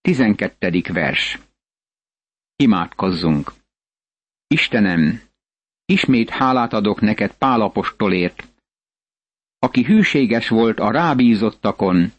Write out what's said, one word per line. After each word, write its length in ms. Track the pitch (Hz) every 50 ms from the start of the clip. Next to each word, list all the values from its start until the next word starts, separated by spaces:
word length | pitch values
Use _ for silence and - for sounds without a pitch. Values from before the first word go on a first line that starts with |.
tizenkettedik 840 | _ 185 175 131 127 110 101 - 101 92 _ _ - 92 85 90 85
vers. 520 | - 82 87 78 135 143 - - - - - - _ _ _ _ _ _ _ _ _ _ _ _ _ _ _ _ _ _ _ _ _ _
Imádkozzunk. 960 | - 143 113 101 90 85 - - - 98 95 90 80 87 82 78 73 71 - - _ _ _ _ _ _ _ _ _ _ _ _ _ _ _ _ _ _
Istenem, 760 | _ 147 156 - - - 113 101 95 87 85 78 76 - - - _ _ _ _ _ _ _ _ _ _ _ _
ismét 440 | - 196 190 - - 127 117 113 -
hálát 440 | - - 135 131 131 127 120 113 -
adok 280 | 110 101 104 101 -
neked 320 | 113 107 110 - 104 95 -
Pál 280 | _ 135 135 127 117
apostolért, 880 | 107 95 - 101 92 - - _ 110 98 90 92 87 87 - - - - _ _ _ _ _ _ _ _ _ _ _ _ _ _ _ _ _ _ _ _ _ _
aki 240 | - 127 - 131 117
hűséges 640 | 135 214 220 185 - - 147 131 101 117 113 110
volt 320 | - 117 113 113 113 107 -
a 120 | 98 104
rábízottakon 1200 | 113 151 175 165 143 127 123 120 113 98 113 107 - _ - 104 - - 104 95 90 87 85 104 -